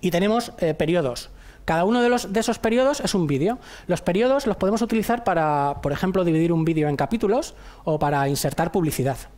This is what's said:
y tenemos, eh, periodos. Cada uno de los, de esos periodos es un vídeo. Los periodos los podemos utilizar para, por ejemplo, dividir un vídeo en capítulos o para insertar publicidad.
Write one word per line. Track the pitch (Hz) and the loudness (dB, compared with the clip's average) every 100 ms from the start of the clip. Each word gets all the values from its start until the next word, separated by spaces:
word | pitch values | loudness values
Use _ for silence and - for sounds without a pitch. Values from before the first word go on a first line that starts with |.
y | 180 | 0
tenemos, | 170 196 226 233 - | 2 2 0 -2 -2
eh, | 170 | -2
periodos. | 156 156 175 139 120 - - - - | 0 0 2 0 -4 -10 -18 -20 -16
Cada | - 165 180 | -2 0 2
uno | 240 | 2
de | 240 | 2
los, | 247 - | 0 0
de | 202 | -2
esos | 226 226 | -2 -2
periodos | 226 233 262 285 | 0 2 2 0
es | 254 202 | -2 0
un | 160 | 0
vídeo. | 139 156 247 - - - | 0 0 -2 -8 -20 -4
Los | 175 | -2
periodos | - 180 240 277 262 | 0 0 2 2 0
los | 196 | 0
podemos | 190 220 | 0 0
utilizar | 226 226 202 240 | 0 0 0 -2
para, | 233 175 156 147 143 139 | 0 2 2 2 0 -2
por | 143 | -4
ejemplo, | 143 185 190 175 | -2 0 0 2
dividir | 156 170 | 2 2
un | 170 160 | 2 2
vídeo | 160 151 | 2 0
en | 143 | 0
capítulos | 143 233 208 233 330 - - - - | 0 0 0 0 -2 -10 -20 -12 -4
o | 156 | 0
para | 147 143 139 | 0 2 0
insertar | 139 143 - 170 | 0 -2 0 -2
publicidad. | 196 160 - 135 143 - | 0 -2 0 -2 -2 -8